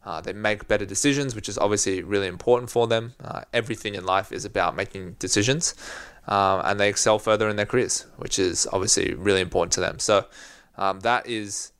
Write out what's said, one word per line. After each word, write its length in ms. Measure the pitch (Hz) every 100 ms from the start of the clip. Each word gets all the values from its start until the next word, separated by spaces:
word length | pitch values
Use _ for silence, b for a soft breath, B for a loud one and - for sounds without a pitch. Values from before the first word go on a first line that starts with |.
Uh, 160 | 101 80
they 120 | 92
make 340 | 101 107 104 -
better 200 | 104 98
decisions, 480 | 98 143 139 139
which 140 | 110 104
is 100 | 101
obviously 440 | 104 104 98 92
really 240 | 87 101 95
important 440 | 87 - 123 123
for 160 | 120 117
them. 280 | 113 117 -
Uh, 200 | - - -
everything 420 | 120 107 107 107
in 100 | 98
life 280 | 92 95 95
is 120 | 113
about 320 | 104 98 87 80
making 400 | 98 95 92 -
decisions, 560 | 92 104 107 147 - - B B B B -
uh, 320 | 101 98 95
and 140 | - 101
they 100 | 101
excel 300 | 98 113 107
further 300 | - 107 107
in 80 | 104
their 100 | 104
careers, 400 | 131 107 - - -
which 220 | - -
is 300 | 92 82 -
obviously 400 | 95 98 - -
really 260 | - 98 95
important 320 | 90 90 87
to 80 | -
them. 180 | 90 -
So, 280 | - 104 - B B B B -
um, 240 | 95 95
that 260 | 113 120 120
is 460 | 110 101 101 -